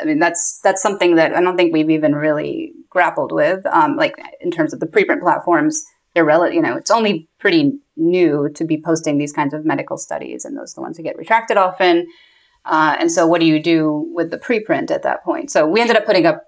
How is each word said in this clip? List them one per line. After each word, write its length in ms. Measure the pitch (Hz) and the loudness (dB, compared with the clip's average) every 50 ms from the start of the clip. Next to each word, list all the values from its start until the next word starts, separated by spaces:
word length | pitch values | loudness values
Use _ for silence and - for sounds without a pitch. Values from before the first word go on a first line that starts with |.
I 40 | 320 | -4
mean, 140 | 311 302 302 | -2 0 0
that's, 420 | 247 226 226 - - - - - | 0 0 -2 -4 -6 -8 -8 -2
that's 200 | - 196 190 - | 0 0 0 0
something 340 | - - 196 - 180 175 170 | -2 -4 -2 0 2 4 4
that 180 | 165 156 - - | 4 4 2 2
I 60 | 170 | 0
don't 140 | 180 185 180 180 | 0 0 2 2
think 140 | 175 165 160 | 0 2 2
we've 160 | 156 156 156 | 0 2 2
even 240 | 160 156 151 147 147 | 0 2 2 0 0
really 580 | 147 151 156 147 151 143 147 127 - - - - - - _ | 0 0 -2 -2 -2 -4 -6 -8 -8 -10 -12 -14 -20 -16 _
grappled 440 | - 185 170 170 - 160 135 - | -2 0 0 0 0 -4 -6 -4
with, 320 | 160 156 147 160 190 190 196 | 0 0 0 0 0 -2 -2
um, 300 | - - 170 302 285 277 | 0 2 2 2 2 2
like, 180 | 294 - - - - - - - - | 0 -2 -2 -4 -8 -18 -20 -16 -8
in 100 | - 349 | -8 -6
terms 220 | 165 170 156 151 | -2 -2 -2 -2
of 80 | - - | -2 -6
the 60 | 226 | -6
preprint 340 | - - 208 190 - - 285 | 0 0 0 2 2 0 0
platforms. 640 | 180 170 147 - - 180 170 151 147 156 156 - - - _ _ _ _ - | 2 0 0 0 0 0 0 2 2 0 -2 -2 -10 -12 _ _ _ _ 0
They're 100 | 170 165 | 2 4
rel-, 260 | 151 151 170 175 - | 4 4 4 2 2
you 120 | - 170 | 0 0
know, 120 | 156 117 123 | 0 0 -2
it's 140 | - - - | -4 -2 0
only 380 | 208 233 220 208 190 160 - _ _ _ | 0 2 2 0 -2 -2 -6 _ _ _
pretty 340 | - 202 175 160 285 - 277 - _ _ - | 0 2 2 4 2 2 0 -2 _ _ -6
new 520 | 302 - 170 180 185 175 156 143 147 143 151 - | -2 0 2 2 4 2 2 2 0 -2 -4 -4
to 100 | - 165 | -6 -4
be 160 | 160 160 151 | -4 -4 -4
posting 360 | 156 170 165 156 - 156 143 143 | 0 -2 -2 -2 0 -2 -2 -2
these 140 | 147 147 | -2 -2
kinds 200 | - 160 147 139 | -4 -4 -4 -4
of 120 | 151 151 156 | -4 -4 -4
medical 320 | 156 139 143 151 - - - | -2 -2 -2 -4 -8 -8 -10
studies, 460 | - - - - - 60 62 - - | -8 -8 -8 -8 -8 -10 -12 -12 -12
and 100 | - - | -12 -12
those 160 | 58 60 - | -12 -14 -14
are 40 | - | -14
the 40 | - | -14
ones 140 | - - 160 | -14 -14 -12
that 60 | 165 | -10
get 160 | 160 - - - | -10 -10 -10 -10
retracted 380 | 160 - 226 226 220 - 226 202 | -2 0 0 0 0 0 2 2
often. 480 | 190 185 185 - 185 180 170 170 175 - - _ _ _ _ _ _ _ _ _ - | 2 2 0 0 2 2 2 2 0 -4 -12 _ _ _ _ _ _ _ _ _ -6
Uh, 320 | - 160 156 156 151 143 - | -2 0 2 2 2 0 0
and 140 | - 170 | -2 0
so 140 | - 185 165 | 2 2 2
what 140 | 165 175 170 | 2 2 4
do 60 | 165 | 4
you 160 | 160 156 156 | 2 2 2
do 480 | 156 170 165 160 156 156 151 151 160 165 170 | 2 2 0 2 2 0 -2 -4 -6 -6 -4
with 160 | 170 170 170 | -4 -4 -4
the 80 | 170 165 | -6 -10
preprint 520 | - - 240 214 214 - 156 131 - - | -4 -2 -2 -2 0 -2 -2 -2 -2 -4
at 120 | 156 - | -4 -2
that 200 | - - - - | -2 -2 -4 -4
point? 280 | - - - - 277 - | -4 -6 -6 -6 -6 -2
So 160 | - - 151 | 2 2 2
we 140 | 156 185 226 | 4 2 2
ended 140 | 233 226 220 | 2 4 2
up 100 | 214 - | 2 2
putting 180 | - 196 175 160 | 2 2 4 4
up 180 | 165 151 - - | 4 2 0 -6